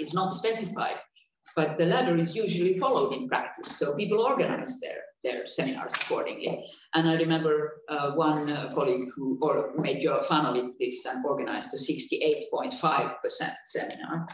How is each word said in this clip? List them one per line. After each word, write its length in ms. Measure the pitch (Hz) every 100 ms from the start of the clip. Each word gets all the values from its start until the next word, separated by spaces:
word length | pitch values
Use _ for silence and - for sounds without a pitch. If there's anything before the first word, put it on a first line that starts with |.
is 100 | 151
not 180 | 180 190
specified, 640 | - 226 226 190 - - - - _ _ _ - 160
but 200 | 151 156
the 100 | 170
ladder 280 | 247 254 170
is 180 | 165
usually 440 | 220 196 175 185 185
followed 340 | 262 147 139
in 140 | 127 127
practice. 480 | 127 - - - -
So 220 | 147 143
people 280 | 190 208 254
organize 540 | - - - - -
their, 220 | - - - _ 127
their 200 | 123 -
seminars 480 | - 135 131 - -
accordingly. 680 | - - - - - - - - -
And 160 | 160 165
I 60 | 165
remember, 640 | 160 160 156 151 151 - -
uh, 240 | 151 143
one, 360 | 147 156 151 147
uh, 220 | 143 127
colleague 360 | 151 135 123 127
who, 240 | 139 131 131
or 320 | 151 120 110 160
made 240 | 139 -
your 220 | 156 135
fun 220 | - 156 143
of 100 | 123
it, 180 | 123 -
this 260 | 127 - 127
and 180 | 131 143
organized 480 | 135 123 104 -
a 40 | 147
sixty-eight 680 | - 143 - 127 151 147 -
point 240 | - 131
five 480 | - 160 143 - -
percent 320 | - - - - -
seminar. 600 | - - - - 170 165